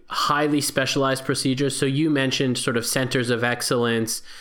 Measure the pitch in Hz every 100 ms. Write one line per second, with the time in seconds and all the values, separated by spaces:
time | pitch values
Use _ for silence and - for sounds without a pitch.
0 | - - - 147 151 147 139 - 131 139
1 | 135 131 - 131 139 131 139 - 139 135
2 | 160 143 135 - 135 123 - 117 113 135
3 | 123 131 120 117 120 120 - 127 117 113
4 | 113 - - -